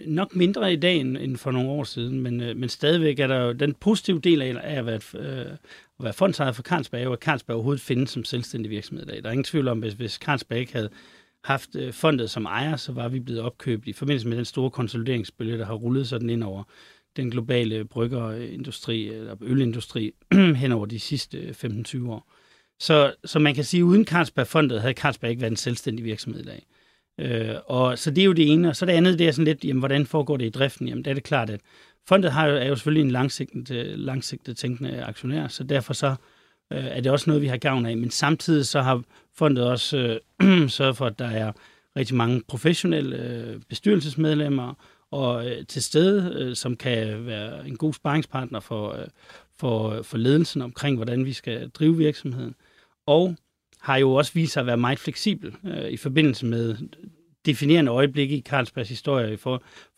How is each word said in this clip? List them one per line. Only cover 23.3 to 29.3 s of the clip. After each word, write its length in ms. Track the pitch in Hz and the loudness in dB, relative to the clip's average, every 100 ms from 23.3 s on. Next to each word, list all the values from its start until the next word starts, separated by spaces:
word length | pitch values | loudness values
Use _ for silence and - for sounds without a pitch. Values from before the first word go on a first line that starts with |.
| 160 | 2
man 160 | 147 | 4
kan 100 | 139 | 2
sige, 200 | 143 180 | 0 4
uden 200 | 175 196 | 8 6
Carlsberg-fondet 760 | 220 175 160 - 120 160 147 113 | 6 2 0 0 0 2 2 2
havde 140 | 117 | -2
Carlsberg 360 | - 147 123 120 | 0 -2 0 -4
ikke 120 | 120 | -2
været 80 | 117 | -2
en 60 | 113 | -2
selvstændig 480 | 123 120 - 113 | -4 -4 -6 -6
virksomhed 380 | 113 107 - 104 | -6 -8 -8 -10
i 40 | - | -12
dag. 200 | - - _ _ _ _ - | -16 -20 _ _ _ _ -10
Øh, 340 | 131 117 110 110 - | -4 -2 -4 -6 -4
og 320 | 127 127 123 | 2 2 2
så 120 | 160 | 0
det 80 | 143 | 6
er 20 | |
jo 80 | 196 | 6
det 200 | 175 151 | 8 6
ene, 160 | 156 175 | 8 6
og 80 | 143 | 2
så 100 | 185 | 2
det 60 | |
andet, 260 | 170 175 170 | 6 6 6
det 100 | |
er 40 | 165 | 4